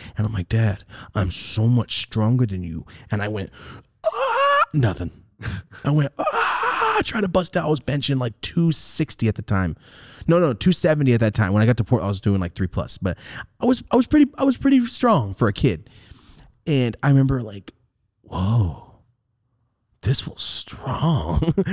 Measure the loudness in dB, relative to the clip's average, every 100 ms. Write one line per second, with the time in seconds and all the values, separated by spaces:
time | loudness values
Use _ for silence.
0 | -14 -6 -4 -4 -2 0 0 -2 -10 -20
1 | -8 -4 -2 -2 -4 0 2 2 0 -4
2 | -4 -2 2 2 0 -2 -6 -8 -12 -16
3 | -8 -6 -4 -6 -8 -14 -20 -20 -20 _
4 | -6 -2 -2 2 2 2 0 0 0 -2
5 | -10 -12 _ -14 -10 -10 -12 -8 -2 0
6 | 0 -2 -4 -2 -2 -2 -4 -2 -2 -2
7 | -2 -2 -2 -2 -2 -4 -2 -4 -2 -4
8 | -2 -2 -4 -8 -6 0 0 0 -4 -4
9 | -4 -2 -2 -2 -2 -2 -2 -4 -14 -20
10 | -20 -10 0 2 2 2 2 2 2 2
11 | 2 4 2 0 2 4 4 2 2 0
12 | 0 -2 0 0 -2 -4 -4 -4 -4 -4
13 | -4 -6 -10 -16 -16 -2 0 0 2 0
14 | 4 4 4 2 0 2 4 4 2 0
15 | 2 2 2 0 0 2 0 0 -8 -20
16 | -20 -20 -20 -20 -20 _ -2 0 0 0
17 | 4 4 4 0 -6 -12 -18 -20 _ _
18 | _ _ -10 -4 2 2 2 -2 -14 -20
19 | _ _ _ _ _ _ _ _ _ _
20 | -2 -2 -2 -8 -6 -6 -8 -10 -8 -2
21 | 0 0 0 0 2 2 0